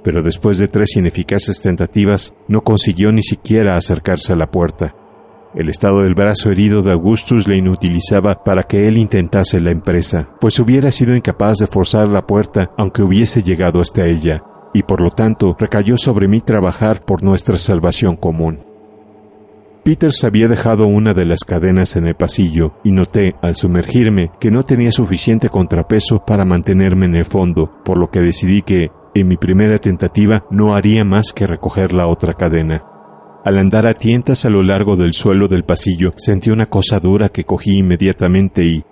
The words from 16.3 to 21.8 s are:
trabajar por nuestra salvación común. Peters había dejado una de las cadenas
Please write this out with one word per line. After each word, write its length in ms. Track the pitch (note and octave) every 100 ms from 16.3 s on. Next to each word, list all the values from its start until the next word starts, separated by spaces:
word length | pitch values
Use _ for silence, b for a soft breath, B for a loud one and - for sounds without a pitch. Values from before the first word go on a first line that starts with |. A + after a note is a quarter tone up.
| A2
trabajar 640 | - A2 F#2 - G#2+ A2 -
por 180 | F#2+
nuestra 340 | F#2+ F#2+ - F#2
salvación 600 | - F2+ E2+ - G2 E2+
común. 480 | F2+ D#2+ D#2+ D#2 - - - - - - - - - - - -
Peters 400 | - D#3+ D#3+ C3
había 240 | A#2+ G#2+ A2+
dejado 380 | A2+ A2+ A2 G#2
una 280 | G#2 G#2+
de 120 | F#2 F2
las 140 | E2
cadenas 560 | - F2 F2+ F#2